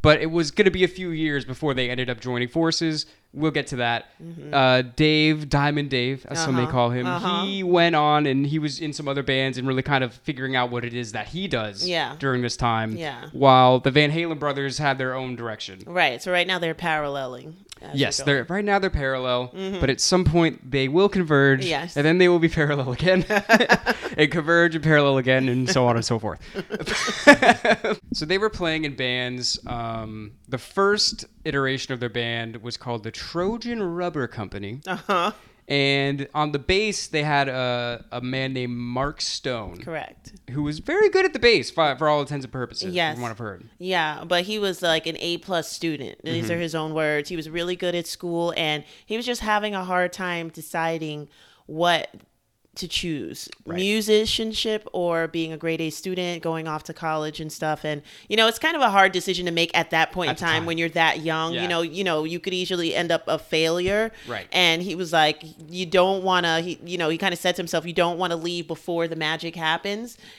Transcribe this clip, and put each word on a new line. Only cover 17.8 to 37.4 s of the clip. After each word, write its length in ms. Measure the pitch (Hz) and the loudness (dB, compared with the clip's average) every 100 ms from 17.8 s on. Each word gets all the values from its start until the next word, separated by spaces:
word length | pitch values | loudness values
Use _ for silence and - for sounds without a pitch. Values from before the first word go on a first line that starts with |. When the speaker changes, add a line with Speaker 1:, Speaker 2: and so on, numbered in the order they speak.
Speaker 2:
as 140 | - | -8
Speaker 1:
Yes, 240 | 143 120 101 | -2 0 0
Speaker 2:
we're 60 | |
Speaker 1:
they're, 200 | 139 139 | 0 0
Speaker 2:
going. 120 | 117 190 | 0 -4
Speaker 1:
right 80 | |
now 140 | 208 202 | 0 2
they're 100 | 190 | 2
parallel, 640 | 151 135 131 127 123 123 180 | -2 -2 -2 0 -2 -2 -8
Speaker 2:
Mm-hmm. 220 | 190 196 | -8 -2
Speaker 1:
but 100 | 143 | 0
at 100 | 131 | 0
some 240 | - 185 | 4 4
point 440 | 160 170 165 - 131 | 6 4 4 0 -4
they 160 | 135 131 | -2 2
will 200 | 160 202 | 4 4
converge, 560 | 196 165 143 139 135 | 2 4 6 6 4
Speaker 2:
Yes. 320 | 170 143 170 139 | 2 -2 -4 0
Speaker 1:
and 80 | |
then 140 | 151 180 | 4 6
they 100 | 180 | 6
will 120 | 175 | 6
be 80 | 165 | 4
parallel 420 | - 147 143 131 | 2 2 0 -2
again, 340 | 123 175 185 185 | 0 4 4 2
<laughs> 580 | 208 - 226 - - | 0 4 4 6 4
Speaker 2:
<laughs> 320 | - - 427 - | 2 -4 -4 0
Speaker 1:
and 120 | 151 | 2
converge 420 | 165 151 170 170 | 2 2 4 4
and 80 | 160 | 2
parallel 360 | 151 151 143 135 | 4 6 6 4
again, 300 | 127 131 131 | 4 2 2
and 220 | 123 123 | 0 2
so 160 | 131 123 | 4 4
on 80 | |
and 100 | 117 | 2
so 140 | 113 117 | 0 -2
forth. 220 | 107 - - | -2 -8 -10
<laughs> 1500 | 196 - 208 - - - - - 285 240 233 - 220 214 214 - | -12 -8 -8 -4 -4 -4 6 8 8 8 4 2 0 0 -4 -6
So 120 | - 151 | -6 -2
they 120 | 190 | 0
were 120 | 214 | 0
playing 340 | - 170 156 | -2 -2 -2
in 120 | 151 135 | -4 -4
bands. 640 | 127 127 123 123 120 - - | -2 -2 -4 -4 -6 -6 -6
Um, 680 | 120 113 113 110 107 107 - - | -6 -6 -8 -8 -12 -14 -18 -10
the 100 | 127 | -10
first 680 | - - 196 208 - - - _ | -6 0 2 2 0 -2 -14 _
iteration 480 | 156 139 135 131 - | -4 -2 0 -2 -6
of 80 | 127 | -6
their 80 | 120 | -4
band 480 | 120 117 117 117 113 | -4 -4 -4 -6 -10
was 200 | 117 - | -12 -10
called 280 | 127 117 | -8 -6
the 60 | 110 | -8
Trojan 680 | - - 170 185 233 233 233 | -10 -8 -2 -2 -2 -6 -4
Rubber 440 | 185 170 175 160 123 | -4 -4 -4 -4 -6
Company. 540 | - 101 104 101 123 190 | -6 -8 -8 -10 -10 -8
Speaker 2:
Uh-huh. 460 | 185 - 185 185 - - _ - | -8 -2 0 0 -4 -20 _ -4
Speaker 1:
And 600 | 143 139 139 139 139 139 | 0 2 2 0 -2 -4
on 160 | 151 151 | -2 -2
the 80 | 147 | -2
bass, 480 | 127 190 214 - - | 0 2 2 -2 -4
they 160 | 156 | -2
had 260 | 147 143 | 2 2